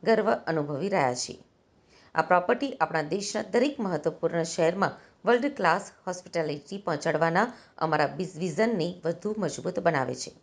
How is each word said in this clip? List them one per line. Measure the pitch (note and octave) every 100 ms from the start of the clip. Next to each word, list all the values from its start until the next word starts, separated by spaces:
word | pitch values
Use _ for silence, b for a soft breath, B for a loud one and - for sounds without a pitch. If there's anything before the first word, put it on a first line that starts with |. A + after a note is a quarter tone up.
ગર્વ | F3 A3+ G#3
અનુભવી | A#3+ - D#3+ D3 C#3+ G3
રહ્યા | F#3+ C3+
છીએ. | B2 - - - _ _ _ b b b
આ | -
પ્રોપર્ટી | D#3+ F3+ F3 A#3+ C#4
આપણા | - D#3+ E3
દેશના | D3+ F#3+ G3 G#3+
દરેક | G#3+ A3 C#4 D4
મહત્વપૂર્ણ | G3+ D#3+ E3 E3+ E3 E3
શહેરમાં | E3 - E3 F#3 E3+ B B B
વર્લ્ડ | G3+ A#3+ C#4+ D4
ક્લાસ | F3+ F3 G3 - -
હોસ્પિટાલિટી | F3+ - E3+ D#3 D3 - G3
પહોંચાડવાના | F#3+ D3 E3 D#3 E3 E3+ A#3+ B B -
અમારા | D#3+ D#3 C#3+ C#3+
વિઝ-, | F3+ D3+
વિઝનને | F3+ D3+ A3+ A3 D#3+ F3+
વધુ | D#3+ E3 G#3 G#3+
મજબૂત | F3 - D#3+ F3+
બનાવે | E3+ D3+ B2+
છે. | B2+ - -